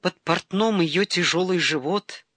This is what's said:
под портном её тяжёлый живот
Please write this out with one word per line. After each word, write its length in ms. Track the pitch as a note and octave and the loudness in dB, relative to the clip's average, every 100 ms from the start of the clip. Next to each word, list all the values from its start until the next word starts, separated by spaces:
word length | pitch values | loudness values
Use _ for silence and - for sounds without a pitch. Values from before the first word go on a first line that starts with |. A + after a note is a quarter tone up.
под 200 | F3+ - | -4 -4
портном 580 | - E3+ - F#3+ A3+ G#3 | -2 -2 -2 0 2 2
её 240 | E3 D#3+ | 2 0
тяжёлый 540 | G3+ - E3 E3 F#3 F#3 | 0 0 0 0 0 0
живот 640 | D3+ D#3 C3+ G3+ - - _ | 0 -2 -2 -4 -4 -20 _